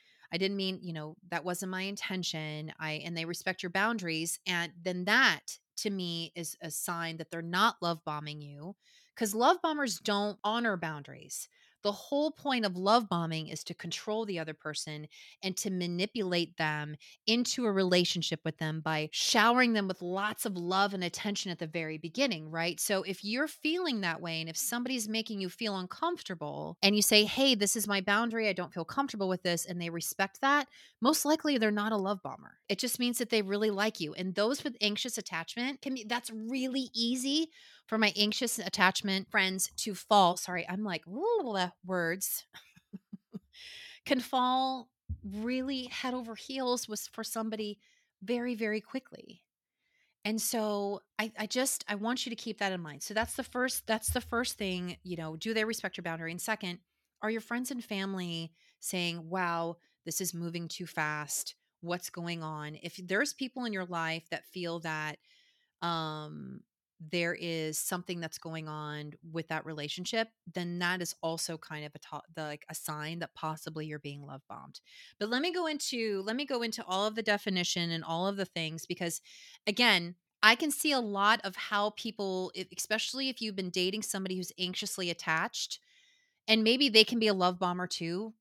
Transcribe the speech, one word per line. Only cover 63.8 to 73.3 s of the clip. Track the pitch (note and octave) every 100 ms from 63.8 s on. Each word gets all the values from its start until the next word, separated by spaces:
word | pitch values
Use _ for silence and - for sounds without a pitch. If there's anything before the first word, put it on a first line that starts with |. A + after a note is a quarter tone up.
| F3+
life | F3 D#3+ D#3+ -
that | - -
feel | F#3+ E3+ E3+
that, | E3 D#3 D3+ D3 _ _ _ _ _ -
um, | E3+ E3 D#3 D3+ D3+ D3+ C3 C3+ _ _ _ - D#3
there | F3 E3+
is | - E3+ E3 D#3 D#3
something | - F3+ F3+ F3
that's | D#3+ -
going | E3 D#3+ D#3
on | D3+ D3+ D3 D3+ - E3
with | E3 D#3+
that | D#3 D#3
relationship, | D3+ D3+ - F3+ A3+ A3+ _ -
then | F3+ F3 F3
that | F3 F#3
is | E3+ -
also | E3 E3 - D#3+
kind | - D3+ D3+
of | -
a |
to-, | - D3+ - E3
the, |
like, | D3+ D3 -
a | E3
sign | - D3+ D3+ E3+
that | E3